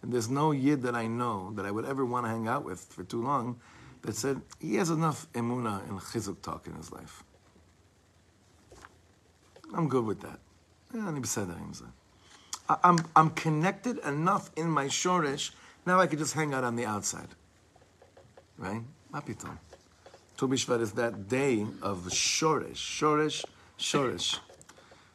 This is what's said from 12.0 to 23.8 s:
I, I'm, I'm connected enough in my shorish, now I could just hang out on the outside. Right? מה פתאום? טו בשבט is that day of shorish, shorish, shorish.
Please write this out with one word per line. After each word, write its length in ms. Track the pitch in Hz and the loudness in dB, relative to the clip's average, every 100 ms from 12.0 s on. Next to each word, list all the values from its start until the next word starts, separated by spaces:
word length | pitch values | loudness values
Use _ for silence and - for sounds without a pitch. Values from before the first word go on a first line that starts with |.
| _ - - - - - - | _ -20 -20 -20 -14 -14 0
I, 80 | 156 | 6
I'm, 140 | 180 170 165 156 | 8 6 6 6
I'm 140 | 160 | 6
connected 680 | 160 165 151 175 196 247 240 | 4 0 2 2 0 -4 -4
enough 520 | 147 143 170 196 - - | -2 0 2 2 0 -4
in 120 | 165 | 0
my 180 | 151 139 | 0 0
shorish, 640 | 131 180 185 147 139 - - - - - | 0 2 4 2 0 -6 -10 -20 -8 2
now 140 | 185 | 6
I 60 | 180 | 6
could 120 | 147 | 4
just 160 | 151 | -2
hang 180 | - 151 | 0 0
out 120 | 135 | 2
on 120 | 123 117 | 0 0
the 80 | |
outside. 500 | 107 104 - - - - - _ _ - - _ - - - - _ - | 0 -2 -2 -6 -12 -20 -20 _ _ -20 -20 _ -20 -20 -20 -20 _ -12
Right? 240 | 95 110 120 - - | -6 -6 -8 -16 -12
מה 100 | 147 | -10
פתאום? 360 | - 113 - 110 - - - _ - - - - | -8 -10 -10 -12 -16 -20 -20 _ -20 -20 -20 -2
טו 120 | 131 | 0
בשבט 320 | 131 - 120 | 2 2 2
is 120 | 113 | 0
that 360 | 101 117 104 98 | 0 0 -2 -2
day 360 | 127 139 113 107 - | 2 4 2 0 -4
of 280 | 98 95 90 | -4 -4 -4
shorish, 680 | - - - 160 143 78 | -2 0 2 2 2 0
shorish, 680 | - - - 151 151 151 147 - - - | -8 -8 2 4 4 2 -2 -8 -14 -20
shorish. 600 | - | -6